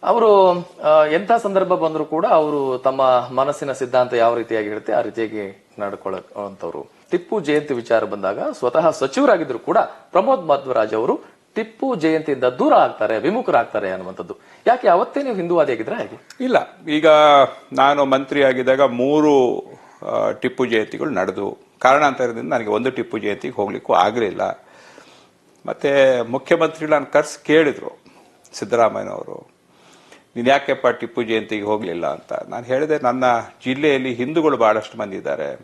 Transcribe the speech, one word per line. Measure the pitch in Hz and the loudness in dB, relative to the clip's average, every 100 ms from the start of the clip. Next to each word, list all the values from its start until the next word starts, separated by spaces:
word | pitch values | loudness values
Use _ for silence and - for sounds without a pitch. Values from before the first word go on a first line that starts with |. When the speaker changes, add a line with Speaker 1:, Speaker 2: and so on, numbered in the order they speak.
Speaker 1:
ಅವರು, | - 220 226 202 190 175 170 - | 0 2 4 6 4 2 -4 -6
ಆ, | 151 156 | 2 4
ಎಂಥ | 151 160 190 233 | 4 2 0 0
ಸಂದರ್ಭ | 208 190 185 | 2 -2 0
ಬಂದರೂ | 175 160 156 | 0 -2 -4
ಕೂಡ | 151 156 208 | -4 -2 2
ಅವರು | 180 151 147 135 127 | 2 2 -2 -2 -2
ತಮ್ಮ | 135 135 131 127 123 | -2 2 2 2 0
ಮನಸ್ಸಿನ | 127 135 143 147 | -2 -2 -2 -6
ಸಿದ್ಧಾಂತ | 127 127 127 123 | -6 -2 0 2
ಯಾವ | 123 113 120 | 2 2 2
ರೀತಿಯಾಗಿ | 113 113 104 | -2 -4 -4
ಇರುತ್ತೆ | 107 104 | -6 -2
ಆ | 107 | -2
ರೀತಿಯಾಗಿ | 110 101 113 107 98 98 _ - | -2 -4 -6 -6 -10 -12 _ -10
ನಡ್ಕೊಳ್ಳೋಂಥವ್ರು. | 101 95 - 92 - - 101 95 85 82 - _ _ | -8 -8 -8 -10 -10 -12 -12 -10 -12 -12 -14 _ _
ಟಿಪ್ಪು | 180 - 220 | -6 -4 -6
ಜಯಂತಿ | 147 147 147 | 0 -2 -2
ವಿಚಾರ | 127 113 113 | -8 0 0
ಬಂದಾಗ | 107 104 95 104 247 | 0 -4 -4 -4 -6
ಸ್ವತಃ | 285 - 160 170 | -4 -2 2 0
ಸಚಿವರಾಗಿದ್ರು | 151 135 190 277 196 151 120 | 0 -4 0 2 2 0 -8
ಕೂಡ | - 190 - - _ | -2 0 -2 -6 _
ಪ್ರಮೋದ್ | 170 220 262 165 | 0 2 0 2
ಮಧ್ವರಾಜ್ | 139 135 123 107 | -2 0 -2 0
ಅವರು | 107 123 285 - _ _ | 0 -2 -2 -6 _ _
ಟಿಪ್ಪು | - 220 - 269 233 | -8 -8 -6 -4 0
ಜಯಂತಿಯಿಂದ | 156 160 156 135 | 0 0 -2 -2
ದೂರ | 127 127 277 | -2 0 2
ಆಗ್ತಾರೆ, | 277 131 - 107 110 | 4 4 0 -2 -2
ವಿಮುಖರಾಗ್ತಾರೆ | 120 220 240 143 113 110 98 | -2 -2 0 0 0 -4 -6
ಅನ್ನುವಂಥದ್ದು. | 92 92 95 87 - _ - - | -8 -10 -12 -14 -14 _ -6 0
ಯಾಕೆ | 247 233 | 2 4
ಅವತ್ತೇ | 175 - - | 4 2 -4
ನೀವು | 277 208 | -4 -4
ಹಿಂದೂವಾದಿಯಾಗಿದ್ರೆ | 170 170 143 117 110 226 | -2 0 0 0 -4 -8
ಹೇಗೆ? | 104 113 _ - | -10 -12 _ -8
Speaker 2:
ಇಲ್ಲ, | 254 202 - - 160 | 0 0 -2 -14 -4
ಈಗ | 151 156 151 151 143 131 - - | 2 6 6 8 8 6 0 -10
ನಾನು | 135 135 147 | 2 2 4
ಮಂತ್ರಿ | 139 135 139 143 | 2 2 0 2
ಆಗಿದ್ದಾಗ | 135 127 127 131 | 2 2 2 4
ಮೂರು, | 139 120 131 151 151 143 127 98 - - - _ - | 2 2 0 2 4 4 4 0 -8 -20 -20 _ -6
ಆ, | 110 107 | -2 -2
ಟಿಪ್ಪು | 104 131 123 127 | -2 -6 -4 -2
ಜಯಂತಿಗಳು | 113 107 107 156 | -2 -2 -6 -6
ನಡೆದು, | 110 95 98 101 - _ _ | -2 -4 -4 -8 -10 _ _
ಕಾರಣಾಂತರದಿಂದ | 127 139 147 127 123 113 147 | 2 4 2 0 -4 -4 -4
ನನಗೆ | 135 107 | -4 -2
ಒಂದು | 104 123 | -2 -2
ಟಿಪ್ಪು | 127 117 117 | -4 -6 -6
ಜಯಂತಿಗೆ | 104 101 147 | -6 -6 -8
ಹೋಗ್ಲಿಕ್ಕೂ | 127 101 101 - | -6 -6 -6 0
ಆಗಲಿಲ್ಲ. | 85 95 117 107 90 98 - _ - - - - - _ _ _ _ - | 2 2 0 -4 -2 -6 -6 _ -20 -20 -20 -20 -20 _ _ _ _ -12
ಮತ್ತೆ | - 147 139 135 127 | -6 0 4 4 2
ಮುಖ್ಯಮಂತ್ರಿಗಳು | 117 127 - 165 160 156 156 | -2 -6 0 2 2 -2 0
ನಾನು | 151 135 | 0 2
ಕರ್ಸಿ | 147 151 - | 0 0 -8
ಕೇಳಿದ್ರು | - 151 151 120 - - _ _ _ _ _ | 2 4 4 0 -10 -16 _ _ _ _ _
ಸಿದ್ದರಾಮಯ್ಯನವರು, | - 104 117 113 104 101 101 - 95 - _ _ _ _ _ _ - _ - | -12 -4 2 2 2 -8 -10 -12 -16 -18 _ _ _ _ _ _ -20 _ -4
"ನೀನು | 120 | 2
ಯಾಕೆಪ್ಪ | 139 - 131 127 | 2 2 0 0
ಟಿಪ್ಪು | 120 117 - | -2 -6 -6
ಜಯಂತಿಗೆ | 113 113 107 107 | -2 -2 -2 -6
ಹೋಗ್ಲಿಲ್ಲ?" | 101 107 101 85 82 | -2 -4 -4 -6 -6
ಅಂತ. | 69 - - - | -6 -8 -10 -8
ನಾನು | 110 | -12
ಹೇಳಿದೆ, | 120 127 151 151 | -4 -4 0 0
"ನನ್ನ | 123 127 127 117 110 - | 0 0 0 0 -4 -12
ಜಿಲ್ಲೆಯಲ್ಲಿ | - 131 151 139 131 | -6 -2 0 0 -2
ಹಿಂದೂಗಳು | 120 123 160 156 131 | -4 -2 0 0 2
ಬಹಳಷ್ಟು | 113 110 107 113 | 2 2 -2 -10
ಮಂದಿ | 104 95 | -10 -8
ಇದ್ದಾರೆ | 80 69 73 65 | -8 -6 -6 -10